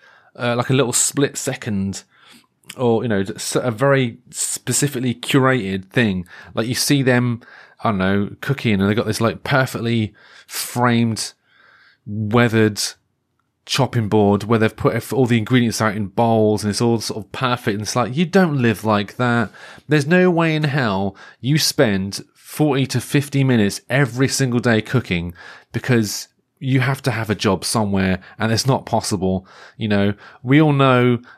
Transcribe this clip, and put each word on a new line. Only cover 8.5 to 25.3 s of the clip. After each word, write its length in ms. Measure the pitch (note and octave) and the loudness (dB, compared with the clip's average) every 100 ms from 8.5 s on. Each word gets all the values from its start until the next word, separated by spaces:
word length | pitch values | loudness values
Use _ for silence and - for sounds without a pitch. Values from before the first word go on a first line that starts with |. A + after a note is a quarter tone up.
| C3+ A#2+ G2 | -2 0 2
and 80 | G2 | 2
they've 80 | G#2+ | 2
got 120 | G#2+ | -2
this, 140 | G#2+ | -2
like, 220 | A2+ E2 | -2 -2
perfectly 680 | - C#3 C3 G2 A#2 A#2 G#2 - - - - | -2 0 0 -4 -2 -2 -2 -6 -20 -20 -14
framed, 880 | - - B2 A#2+ A#2 A#2 G#2+ - - _ _ _ _ _ _ - | -10 -8 0 2 2 2 -2 -8 -14 _ _ _ _ _ _ -10
weathered 760 | G#2 G#2+ A#2 A#2 A2 G#2+ G2+ - - _ _ _ _ _ _ - | -6 0 2 2 4 2 0 -8 -10 _ _ _ _ _ _ -6
chopping 440 | - B2 A#2+ G#2 | -2 -2 -2 0
board 340 | A2 G2+ G2+ | 4 4 2
where 160 | G2+ A2+ | 2 0
they've 160 | A2 - | 0 0
put 180 | C#3 | -2
ev-, 200 | A2+ - | -2 -2
all 120 | - A#2+ | 0 2
the 120 | A#2 | 2
ingredients 420 | G#2+ B2+ A#2 - | 2 2 2 0
out 140 | A2 G2+ | -2 -2
in 120 | G2 | -4
bowls, 560 | - A#2 A2+ G#2+ G#2+ | 0 2 4 2 2
and 60 | G#2 | -2
it's 120 | G2 | 0
all 200 | A#2+ A#2 | 0 0
sort 240 | - A2 G2+ | -4 -10 -12
of 60 | |
perfect. 420 | - B2+ B2 - | -6 -4 -2 -4
And 80 | G#2 | -4
it's 140 | G#2 B2 | -4 -2
like, 200 | A2 C3 | -2 -2
you 100 | F3 | 0
don't 360 | G3 F3+ C#3+ | 2 2 2
live 220 | A#2 G2+ | 2 0
like 320 | G#2+ G#2 G2+ - | 0 0 -2 -4
that. 340 | B2 A#2+ G#2 - - - - | 0 0 -2 -8 -20 -16 -2
There's 180 | D3+ C3+ | 0 2
no 240 | F3+ F#3 | 4 4
way 260 | E3 E3 D#3 | 4 2 0
in 80 | |
hell 520 | D3+ D3 A#2 F#2+ G2 - - - | 0 0 0 0 -4 -6 -16 -6
you 180 | A#2 D3+ | 0 0
spend 640 | - - B2+ G2 G2 - - | 0 2 2 0 -4 -8 -14
forty 520 | _ - - D3+ C3+ C3 | _ -8 -2 0 2 0
to 140 | B2 | -4
fifty 460 | - D3 C#3+ C#3 C3+ | -2 -2 0 0 2
minutes 340 | B2 G2+ - - | 4 2 -2 -2
every 380 | C3 C3+ A#2+ C3+ | 0 0 0 0
single 320 | - C3+ A#2+ | 0 0 0
day 220 | A#2 A2 | 2 0
cooking, 520 | - B2+ - F2 E2+ | 0 -2 -2 -4 -4